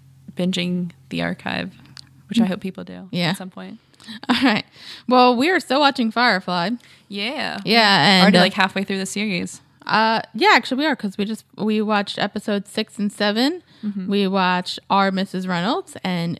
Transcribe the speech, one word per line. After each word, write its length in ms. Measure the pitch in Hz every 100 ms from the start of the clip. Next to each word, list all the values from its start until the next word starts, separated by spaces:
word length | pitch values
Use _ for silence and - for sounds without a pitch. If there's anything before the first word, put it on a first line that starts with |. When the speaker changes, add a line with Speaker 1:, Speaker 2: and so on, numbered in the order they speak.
| _ _ - -
Speaker 1:
binging 540 | 180 180 175 180 175 - -
the 140 | 170
archive, 500 | 170 180 - - 190 - - - - _ -
which 100 | 214
I 60 |
Speaker 2:
Mm. 40 | 202
Speaker 1:
hope 120 | 180
people 240 | 185 185
do 240 | 180 90 185
Speaker 2:
Yeah. 180 | 175 170
Speaker 1:
at 80 | 190
some 100 | 185
point. 300 | - 92 - _ _ - 220 -
Speaker 2:
All 80 | 247
right. 220 | 254 208 - - - - -
Well, 260 | 247 247 240
we 120 | 302
are 100 | 359
still 220 | - 262
watching 300 | 285 269 226
Firefly. 600 | 233 247 185 185 180 180 240 _ _ -
Speaker 1:
Yeah. 500 | 202 214 285 87 76
Speaker 2:
Yeah, 380 | 196 233 208 190
and, 180 | 156 190
Speaker 1:
Already, 140 | 190 180
Speaker 2:
uh, 20 |
Speaker 1:
like, 100 | 180
halfway 320 | 196 190 190
through 140 | 196 196
the 80 | 190
series. 560 | 202 214 175 185 - _ _ -
Speaker 2:
Uh, 340 | 208 220 220 -
yeah, 160 | 220 392
actually 260 | 311 - 254
we 60 | 302
are, 80 |
'cause 220 | 269 202 190
we 80 |
just, 200 | 202 220 _ -
we 240 | 214 214
watched 380 | 214 208 202 -
episodes 520 | 208 214 - 202 -
six 280 | - 220 -
and 120 | 202
seven. 520 | - 208 214 269 349 - _
Speaker 1:
Mm-hmm. 240 | 208 196 185
Speaker 2:
We 180 | 202 190
watched 520 | 196 180 180 185 - -
Our 200 | 196 196
Missus 360 | 190 196 185 185
Reynolds 500 | 170 185 370 - -
and 340 | 185 180 170 -